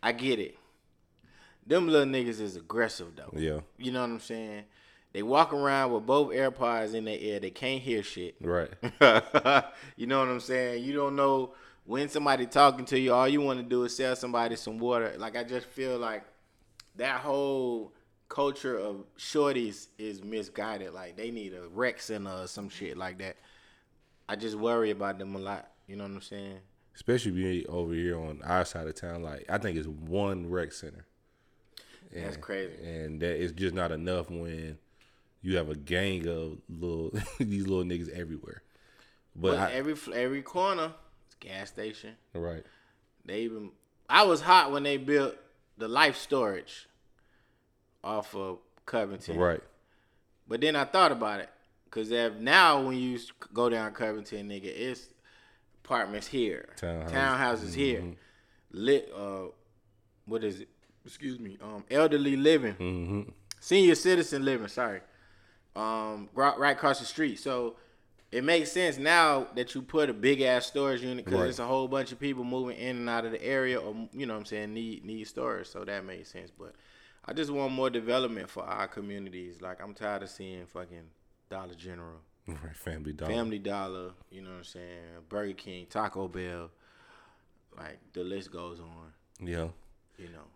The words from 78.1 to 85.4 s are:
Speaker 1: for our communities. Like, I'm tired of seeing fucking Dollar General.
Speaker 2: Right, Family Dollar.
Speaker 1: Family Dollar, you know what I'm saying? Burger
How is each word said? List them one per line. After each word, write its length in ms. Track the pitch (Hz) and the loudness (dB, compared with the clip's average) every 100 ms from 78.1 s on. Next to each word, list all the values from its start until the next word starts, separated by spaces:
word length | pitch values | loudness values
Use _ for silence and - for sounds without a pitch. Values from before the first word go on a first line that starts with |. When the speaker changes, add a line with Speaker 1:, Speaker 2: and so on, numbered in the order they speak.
| 127 127 110 - | 0 0 -4 -8
Speaker 1:
for 120 | - | -10
our 240 | 90 104 98 | -6 -4 -4
communities. 720 | - 101 101 95 90 90 85 | -6 -8 -8 -10 -12 -14 -12
Like, 180 | 92 90 | -14 -12
I'm 120 | 101 | -14
tired 280 | 101 107 101 | -8 -6 -6
of 80 | 95 | -8
seeing 360 | - 95 92 87 | -12 -12 -12 -12
fucking 440 | 90 87 85 80 _ _ _ _ | -14 -14 -16 -20 _ _ _ _
Dollar 240 | 95 92 | -12 -12
General. 460 | 87 90 87 85 80 82 _ - | -14 -14 -14 -14 -16 _ _ -14
Speaker 2:
Right, 280 | 78 78 78 | -12 -12 -12
Family 360 | - 78 76 | -10 -8 -8
Dollar. 200 | 73 78 | -8 -4
Speaker 1:
Family 260 | 113 113 107 | -2 -4 -6
Dollar, 540 | 98 101 95 92 92 92 - | -6 -6 -6 -8 -12 -16 -20
you 120 | 95 | -20
know 80 | 95 | -16
what 60 | 90 | -16
I'm 60 | |
saying? 380 | 90 90 87 87 85 85 78 | -16 -16 -16 -16 -18 -20 -10
Burger 260 | 101 | -6